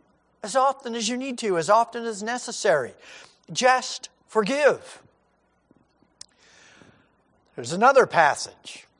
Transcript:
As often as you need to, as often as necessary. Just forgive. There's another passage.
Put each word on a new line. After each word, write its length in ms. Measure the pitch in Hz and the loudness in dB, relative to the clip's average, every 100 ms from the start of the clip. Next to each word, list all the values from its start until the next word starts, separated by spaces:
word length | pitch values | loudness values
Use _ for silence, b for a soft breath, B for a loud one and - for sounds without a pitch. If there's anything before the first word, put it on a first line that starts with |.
| _ _ _ _ | _ _ _ _
As 160 | 214 262 | -4 0
often 380 | 269 269 247 233 | 0 0 -8 -6
as 120 | 214 | -6
you 80 | 247 | -6
need 220 | 269 247 | -6 -6
to, 200 | 226 175 | -2 -2
as 120 | 156 | 2
often 340 | 214 233 247 | 2 2 -4
as 180 | 233 208 | -8 -8
necessary. 720 | 214 247 - 214 214 156 117 - B B B B - | -8 -8 -10 -4 0 0 -2 -10 B B B B -12
Just 580 | 160 247 254 - - - _ _ | 0 2 2 -2 -12 -16 _ _
forgive. 760 | 214 202 277 285 156 - - _ _ _ _ _ _ _ _ _ _ _ _ - b b b b b b b b b _ _ _ - | -2 0 2 2 2 -4 -20 _ _ _ _ _ _ _ _ _ _ _ _ -20 b b b b b b b b b _ _ _ -14
There's 160 | 120 | -10
another 340 | 175 233 269 208 | 2 6 6 4
passage. 800 | 160 151 120 - - - - - | 4 2 2 -6 -16 -20 -20 -20